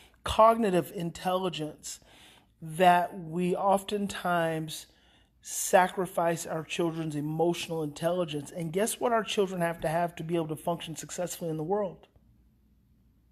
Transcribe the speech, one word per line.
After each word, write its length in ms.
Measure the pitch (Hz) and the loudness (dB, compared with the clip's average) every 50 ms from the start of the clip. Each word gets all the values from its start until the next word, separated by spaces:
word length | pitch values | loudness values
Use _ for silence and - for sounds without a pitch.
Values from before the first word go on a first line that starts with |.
| - - _ _ _ | -20 -20 _ _ _
cognitive 640 | - - - 220 226 233 226 226 196 180 170 156 - - | 0 6 8 8 8 8 6 2 4 4 2 2 0 -6
intelligence, 1080 | - 170 170 - - - 185 185 185 190 180 156 151 151 151 - - - - - - - - - - - - - - _ _ _ _ | -6 -6 -6 -8 -4 -2 -2 0 0 0 -2 -4 -4 -8 -8 -10 -12 -14 -14 -14 -14 -18 -20 -20 -20 -20 -20 -20 -20 _ _ _ _
that 560 | 165 160 156 160 185 175 175 180 175 - 202 196 | -14 -10 2 6 6 8 8 6 4 0 -6 -10
we 360 | 165 156 156 180 180 175 185 | -10 -6 -4 -2 0 0 0
oftentimes 1300 | - 185 202 190 196 196 - 208 202 202 196 - - - 180 175 170 165 165 160 160 160 156 - - - - _ _ _ _ _ _ _ _ _ _ | 2 4 4 4 4 2 -2 -4 -4 -4 -4 -6 -4 -2 0 0 2 2 0 -2 -2 -4 -6 -10 -12 -14 -18 _ _ _ _ _ _ _ _ _ _
sacrifice 1040 | - - - - - - - 185 180 180 - 196 180 180 - 185 170 170 170 - - | -14 -10 -8 -6 0 4 6 6 6 6 2 -2 -4 -2 0 0 2 2 2 0 -2
our 180 | - 175 160 151 | -6 -6 -6 -6
children's 500 | - - - 175 165 160 165 160 160 147 | -6 -2 -2 0 0 0 -2 -4 -4 -4
emotional 680 | 147 147 156 156 160 165 175 170 - - - 165 165 | -4 -4 -2 0 2 2 2 2 0 -4 -6 -6 -6
intelligence. 680 | 156 147 147 - 170 170 180 180 175 156 147 147 139 - | -6 -6 -6 -2 -2 0 0 0 -2 -2 -4 -8 -8 -8
And 220 | - 170 165 165 | -8 -8 -6 -4
guess 260 | 156 190 214 226 - - | 0 0 0 0 -2 -2
what 140 | 262 247 | 0 2
our 120 | 233 226 208 | 2 0 0
children 360 | - - 220 196 180 190 175 | 0 0 0 0 0 0 -2
have 220 | 170 170 165 - | -2 -2 -2 -2
to 60 | - 160 | -4 -2
have 280 | 156 170 175 165 - | 0 0 0 0 -2
to 80 | - 160 | -6 -4
be 120 | 160 175 | -2 0
able 120 | 170 160 156 | 0 0 -2
to 80 | 156 | -6
function 400 | 151 - 170 170 165 - 170 151 | -4 -4 -4 -4 -4 -6 -10 -10
successfully 540 | - - 151 - - 180 160 - - 180 165 | -10 -12 -10 -6 -6 -6 -6 -6 -8 -6 -6
in 80 | 156 160 | -4 -4
the 40 | |
world? 440 | 151 165 202 208 202 175 160 - - _ _ _ _ _ _ _ _ _ _ _ _ _ _ _ _ _ _ _ _ _ _ _ _ _ | -2 -2 -2 -2 -2 -4 -6 -12 -20 _ _ _ _ _ _ _ _ _ _ _ _ _ _ _ _ _ _ _ _ _ _ _ _ _